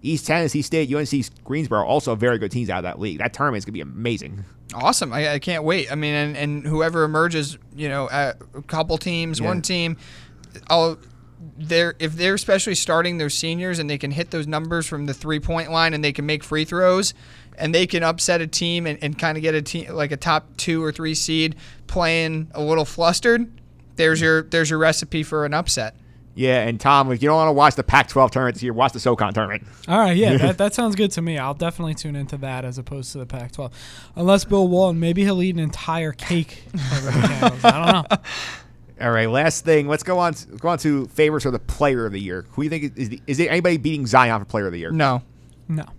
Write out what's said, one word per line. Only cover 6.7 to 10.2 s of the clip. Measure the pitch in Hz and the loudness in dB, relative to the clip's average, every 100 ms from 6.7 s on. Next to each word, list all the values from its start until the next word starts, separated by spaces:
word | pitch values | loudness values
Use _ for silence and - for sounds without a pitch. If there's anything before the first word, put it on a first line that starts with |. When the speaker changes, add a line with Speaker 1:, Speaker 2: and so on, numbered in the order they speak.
| 156 160 165 | 0 0 2
Speaker 2:
emerges, | 156 156 170 165 143 147 - 131 | 0 2 2 0 -4 -8 -18 -10
you | 151 | -6
know, | 139 135 | -4 -2
a, | 143 139 - - | -2 -2 -4 -14
a | 139 | -18
couple | 147 160 165 160 | -6 -4 -2 -2
teams, | 180 170 165 160 | -2 -4 -4 -2
Speaker 1:
Yeah. | 160 | -2
Speaker 2:
one | 180 | -2
team, | - 180 170 165 - - | -2 -2 -2 -4 -10 -20